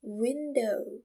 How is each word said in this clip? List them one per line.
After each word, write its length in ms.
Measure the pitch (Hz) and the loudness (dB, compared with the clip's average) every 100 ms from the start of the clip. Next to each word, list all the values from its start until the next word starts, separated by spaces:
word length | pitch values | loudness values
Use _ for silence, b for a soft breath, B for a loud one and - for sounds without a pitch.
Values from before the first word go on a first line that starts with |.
window. 1000 | 254 208 233 277 302 285 226 202 - - | -8 -2 0 0 0 2 2 0 -2 -10